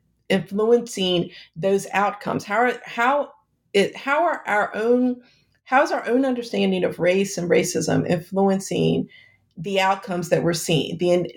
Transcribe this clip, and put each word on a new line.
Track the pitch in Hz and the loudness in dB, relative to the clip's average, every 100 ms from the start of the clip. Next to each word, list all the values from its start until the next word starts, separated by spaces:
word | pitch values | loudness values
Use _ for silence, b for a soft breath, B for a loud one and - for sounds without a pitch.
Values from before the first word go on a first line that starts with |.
| _ _ - | _ _ -2
influencing | 190 190 202 220 240 233 - 185 180 175 B B - | -2 -2 -2 2 2 2 -4 0 0 -2 B B -6
those | 190 196 196 | -2 0 0
outcomes? | 190 202 - - - | -2 -2 -2 -6 -6
How | - 208 | -4 0
are, | 247 240 | 0 -2
how | - - 240 285 269 - _ _ _ | -8 -2 0 0 -2 -10 _ _ _
it, | 202 185 - | 0 0 -2
how | - 294 | -2 0
are | 339 277 - | 0 -2 -2
our | 208 196 - | 0 0 -2
own, | 220 247 254 247 b b b b - | 2 2 2 -2 b b b b 0
how's | 262 320 | 2 2
our | 311 - | 0 0
own | 247 269 | 0 2
understanding | 240 233 196 196 185 | -2 -4 0 0 2
of | 175 - | 0 0
race | 175 185 196 - | 2 2 0 -2
and | 175 | 2
racism | 185 - - 156 - - | 2 2 -2 0 0 2
influencing | 175 - 190 196 190 - 180 160 165 - B B B B - | -2 -2 0 2 2 -2 0 0 0 -4 B B B B -12
the | 170 190 | -4 0
outcomes | 190 196 - 180 170 | 0 0 -4 -6 0
that | 160 | 0
we're | 165 | 2
seeing, | 170 - 160 - 165 | -2 0 0 0 -2
the, | 175 175 175 | 2 2 0